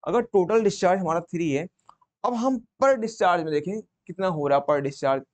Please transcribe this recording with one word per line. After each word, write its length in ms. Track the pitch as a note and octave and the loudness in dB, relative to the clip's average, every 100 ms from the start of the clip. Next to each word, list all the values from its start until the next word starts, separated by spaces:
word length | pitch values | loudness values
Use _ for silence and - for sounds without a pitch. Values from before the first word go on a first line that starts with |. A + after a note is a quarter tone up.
अगर 180 | - A3 | -2 -2
टोटल 400 | A#3 G3 F3 A3 | 2 2 4 2
डिस्चार्ज 360 | G#3+ - F3+ F#3+ | 2 0 0 2
हमारा 200 | F3 E3 | 0 -2
थ्री 280 | E3+ E3+ E3 | -4 -4 -2
है, 160 | C#3 F3+ _ _ _ _ _ | -2 -4 _ _ _ _ _
अब 100 | - A#3+ | -4 -2
हम 220 | B3+ B3+ - _ | -2 -2 -6 _
per 100 | C4+ C4 | 2 2
discharge 460 | A3 - F#3+ F3 | -2 0 2 2
में 80 | D#3+ | 0
देखें 280 | D3 D#3 G#3+ - _ - | -2 -2 -8 -12 _ -18
कितना 200 | F#3 F#3+ | -4 -4
हो 180 | D#3 C#3+ | -2 2
रहा 180 | C#3 C#3 | 2 2
per 140 | C#3+ | 0
discharge। 400 | C#3 C3+ C#3 C3+ - | -2 -4 -2 -2 -4